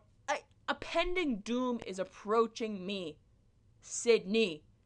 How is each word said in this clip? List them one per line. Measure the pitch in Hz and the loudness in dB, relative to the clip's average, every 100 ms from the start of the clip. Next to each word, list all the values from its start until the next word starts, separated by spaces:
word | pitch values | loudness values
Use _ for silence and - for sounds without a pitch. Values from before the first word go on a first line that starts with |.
| _ _ - | _ _ -6
I, | 294 - _ - | -6 -6 _ -6
a | 285 | -6
pending | - 339 359 359 320 214 | -2 0 0 0 0 -2
doom | 214 240 254 240 - | -2 -2 -2 -4 -6
is | 190 | -8
approaching | 180 - 202 226 233 226 220 202 180 | -8 -8 0 2 2 0 -6 -6 -6
me. | 202 170 151 _ _ _ _ _ _ | -6 -6 -12 _ _ _ _ _ _
Sydney, | - - 233 220 175 220 214 151 - _ | -12 -4 6 6 6 2 2 0 -12 _